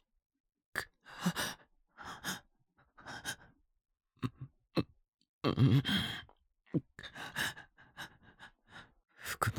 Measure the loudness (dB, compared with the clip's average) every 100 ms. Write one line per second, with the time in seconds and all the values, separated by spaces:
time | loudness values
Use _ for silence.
0 | -10 _ _ _ _ _ _ -8 -8 _
1 | -20 -2 -2 0 -4 -6 -16 _ _ -16
2 | -14 -8 -6 -8 -12 _ _ _ _ -20
3 | -14 -10 -8 -10 -14 _ _ _ _ _
4 | _ _ -6 -6 -16 _ _ -4 -4 _
5 | _ _ _ _ 2 6 8 8 6 0
6 | 0 -6 -12 -20 _ _ _ -2 -2 -14
7 | -14 -12 -8 -2 -2 -4 -16 _ -20 -14
8 | -14 -14 -20 -20 -20 _ _ -20 -20 _
9 | _ -12 -8 -2 0